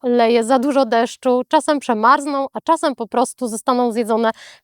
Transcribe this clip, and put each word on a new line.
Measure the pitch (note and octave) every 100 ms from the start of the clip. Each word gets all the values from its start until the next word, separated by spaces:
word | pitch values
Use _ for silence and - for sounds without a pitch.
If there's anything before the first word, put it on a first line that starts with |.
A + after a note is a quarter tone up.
leje | B3+ A#3+ A3+ A#3
za | A3+ C4
dużo | C#4 C#4 A3+
deszczu, | A3+ A#3 - C4 B3 B3+
czasem | D#4 - D4
przemarzną, | - A3 A3+ D4 C#4+ C#4 C4+
a | -
czasem | - D#4+ D#4+
po | B3+ A3
prostu | A#3+ B3 - B3
zostaną | G#3+ - B3 B3
zjedzone | A3 A3 A3+ A3+ - - -